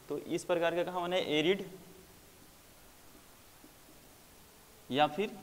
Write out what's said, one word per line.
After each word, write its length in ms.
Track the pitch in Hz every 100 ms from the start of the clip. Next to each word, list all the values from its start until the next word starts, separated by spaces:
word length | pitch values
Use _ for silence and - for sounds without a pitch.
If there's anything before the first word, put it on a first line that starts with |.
| -
तो 100 | 147
इस 260 | - 160
प्रकार 300 | - 180 170
का 80 | 170
कहाँ 200 | 175 180
बने, 180 | 175 185
Arid 460 | - 151 156 196 196 - - - - - - - - - - - - - - - - - - - - - - - - - - - - - - - -
या 160 | 127 147
फिर 240 | 170 220 226